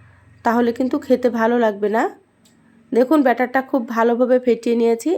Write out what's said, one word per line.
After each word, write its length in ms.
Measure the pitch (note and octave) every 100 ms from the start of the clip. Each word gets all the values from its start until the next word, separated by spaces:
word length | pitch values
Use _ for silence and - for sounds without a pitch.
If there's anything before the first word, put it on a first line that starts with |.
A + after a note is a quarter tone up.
| - _ _ _
তাহলে 260 | A#3+ A3+ A#3+
কিন্তু 240 | A#3 B3+ C#4+
খেতে 300 | - B3 B3
ভালো 280 | A3+ A3+ A#3+
লাগবে 320 | A3+ G3+ G#3
না। 140 | A3 F4+ - _ _ _ _ _ _ _
দেখুন 260 | A#3 B3+ D#4
ব্যাটারটা 380 | B3+ A#3 B3 C4+
খুব 200 | C4 C#4 A3+
ভালোভাবে 480 | A3+ A#3 A#3 B3 B3+
ফেটিয়ে 360 | B3+ A3+ A#3+ A#3
নিয়েছি 340 | A#3 A#3 D4+